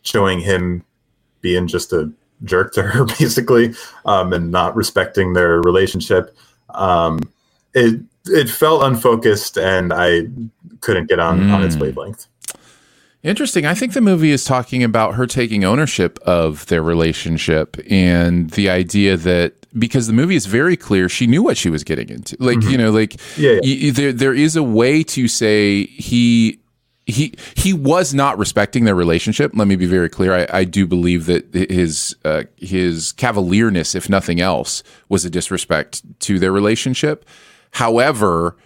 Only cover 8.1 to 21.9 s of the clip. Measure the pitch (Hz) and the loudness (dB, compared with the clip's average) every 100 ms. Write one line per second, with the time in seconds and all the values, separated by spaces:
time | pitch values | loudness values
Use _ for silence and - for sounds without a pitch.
8.1 | _ - 160 120 - 156 160 139 117 127 | _ -2 0 0 0 2 2 2 2 2
9.1 | 113 117 101 - - 92 92 87 85 87 | 2 2 0 -2 -4 0 0 0 0 2
10.1 | 85 117 131 113 _ - - - 95 78 | 2 -2 -10 -14 _ -20 -10 -4 -2 0
11.1 | 87 82 87 98 98 92 78 73 65 78 | 0 2 2 2 2 0 -2 -4 -6 -12
12.1 | 113 - _ - - _ _ _ _ _ | -16 -20 _ -18 -18 _ _ _ _ _
13.1 | _ 156 208 277 175 147 185 254 220 214 | _ -4 -2 -2 0 0 -2 -2 2 2
14.1 | 180 156 139 - 127 120 127 120 113 110 | 4 4 2 0 -2 -2 -2 0 2 0
15.1 | 113 123 131 113 107 95 123 156 - 87 | 0 -2 -2 -2 0 2 2 0 0 -2
16.1 | - - 87 80 76 - 85 80 85 82 | -2 0 2 0 -4 -2 0 2 2 0
17.1 | 78 82 80 - 78 76 - - 98 90 | -2 -4 -2 0 0 -2 -10 -2 2 4
18.1 | 87 87 87 80 104 98 90 87 104 98 | 2 2 0 -2 -2 0 0 0 0 2
19.1 | 90 85 87 82 - _ 117 117 131 113 | 2 0 0 0 -4 _ -4 -2 -2 0
20.1 | 113 165 170 98 113 165 170 - 98 90 | 0 2 0 0 0 0 -2 0 0 0
21.1 | - 120 143 226 143 90 76 - | 0 2 2 2 0 -2 -4 -4